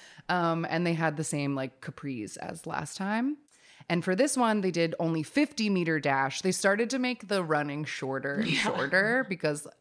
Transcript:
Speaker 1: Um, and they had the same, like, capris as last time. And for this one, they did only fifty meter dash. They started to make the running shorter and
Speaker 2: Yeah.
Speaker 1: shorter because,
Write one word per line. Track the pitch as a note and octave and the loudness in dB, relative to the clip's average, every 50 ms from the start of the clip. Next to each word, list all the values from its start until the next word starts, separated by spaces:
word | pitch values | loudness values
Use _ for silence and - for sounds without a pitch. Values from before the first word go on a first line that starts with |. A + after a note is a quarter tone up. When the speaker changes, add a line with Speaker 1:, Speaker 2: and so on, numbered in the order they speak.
| - - - - - - | -20 -20 -20 -12 -4 -2
Speaker 1:
Um, | F3 F3+ E3+ E3 E3 E3 E3 - | 0 2 2 2 2 2 0 0
and | - E3 F3 E3+ | 0 0 2 2
they | E3+ | 2
had | D#3+ E3 D#3+ D3+ D3+ | 2 2 0 0 0
the | D#3 | -2
same, | - - D3 C#3+ C#3 C#3 | -2 -2 -2 0 0 0
like, | C3+ C3+ B2+ - - | -2 -4 -6 -8 -12
capris | - - C#3 - - C#3+ C3+ A#2 G#2 - - - | -14 -14 -12 -10 -8 -8 -6 -6 -6 -8 -8 -10
as | - - - E3 - | -10 -10 -10 -10 -8
last | D#3+ D#3+ - D#3 D3 - - | -8 -6 -6 -6 -6 -6 -6
time. | F#3+ G3 G#3+ A3+ B3 C4+ D4+ - _ _ _ _ - - - - - - | -4 -2 0 0 0 -2 -2 -6 _ _ _ _ -20 -20 -20 -12 -4 -2
And | E3+ F3 E3+ | 0 0 2
for | F#3+ F#3 | 2 2
this | F#3+ C4+ D4+ - B3+ | 4 4 2 4 2
one, | A#3+ A3+ G#3+ G#3+ | 2 4 4 2
they | F#3+ F#3+ | 2 0
did | D#3+ E3+ E3+ E3 E3 - | 2 2 0 0 0 0
only | E3 E3 E3 D#3+ D3+ | 0 0 0 0 -2
fifty | - - - D4+ - - - A3 G#3 | 0 2 2 2 2 2 0 0 2
meter | G3 F#3 F3 E3 D#3+ D3+ | 2 2 2 2 2 2
dash. | C#3 D3 C3+ C3+ C3+ C3 - - | 2 2 2 2 2 0 -2 -2
They | - F#3+ F3+ | -2 0 0
started | - - G3 G3 G#3 A#3+ A3 | 2 4 2 4 2 2 0
to | C4 C4+ | 0 -2
make | B3+ B3+ B3 A#3+ - F3+ | 0 -2 -2 -4 -4 -2
the | G3+ G3 F3+ | -2 0 0
running | D#3 D#3 D3+ D3 D3 C#3+ D3 D#3 | 2 0 0 0 -2 -4 -6 -6
shorter | - - - D3+ C3 C3+ C3+ C3 C#3 C#3+ | -6 -6 -6 -4 -4 -4 -4 -4 -4 -2
and | - A3 - | -2 0 0
Speaker 2:
Yeah. | - - | 0 0
Speaker 1:
shorter | - G#3 - - - - - F#3+ G3 G#3+ A#3+ C4 C4 G#3 | 0 0 0 0 0 2 2 4 4 4 2 0 0 -2
because, | F#3+ E3 - D3+ D3 D3 - - - _ | -4 -2 0 0 -2 -2 -6 -10 -14 _